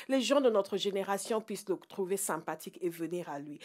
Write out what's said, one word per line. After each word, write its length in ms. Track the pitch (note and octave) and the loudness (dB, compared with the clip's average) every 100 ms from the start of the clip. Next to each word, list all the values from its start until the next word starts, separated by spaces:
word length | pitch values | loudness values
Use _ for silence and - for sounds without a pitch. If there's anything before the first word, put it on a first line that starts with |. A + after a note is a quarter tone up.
| - | 0
les 120 | C4+ | 2
gens 220 | A3 C#4 | 4 6
de 80 | B3 | 6
notre 280 | G#3 G3 F#3+ | 6 2 0
génération 640 | G3 F#3+ F#3+ G3 - G#3+ | 0 0 0 -2 0 -2
puissent 280 | A3 F#3+ - | -2 -6 -4
le 80 | E3 | -4
trouver 400 | - - F3+ F#3+ | -4 -6 -2 -2
sympathique 600 | - E3 E3 D#3+ G3 - | 0 -2 -4 -8 -10 -6
et 80 | F3 | -4
venir 400 | E3 D#3+ F3 E3+ | -4 -4 -4 -4
à 80 | C#3+ | -8
lui. 220 | D3 D3 | -10 -12